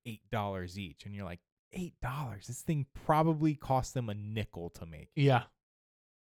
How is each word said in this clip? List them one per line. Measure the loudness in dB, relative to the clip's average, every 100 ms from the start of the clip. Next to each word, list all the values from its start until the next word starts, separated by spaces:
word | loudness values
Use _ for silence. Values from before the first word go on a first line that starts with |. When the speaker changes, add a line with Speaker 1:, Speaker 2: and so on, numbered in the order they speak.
Speaker 1:
eight | -16 -16 _
dollars | -4 -2 -4 -6 -8
each. | -10 -12 -12
And |
you're | -10
like, | -10 -10 _ _ _
"Eight | -8 -8 -6
dollars? | -6 -4 -6 -8 -10
This | -6
thing | -2 -2 -2
probably | -4 2 4 4 4 2
cost | 2 0 0 0
them | -4 -4
a |
nickel | -4 -4 -4 -4 -6 -10
to | -10 -14
make." | -14 -4 6
Speaker 2:
Yeah. | 8 6 4 _ _ _ _ _ _ _ _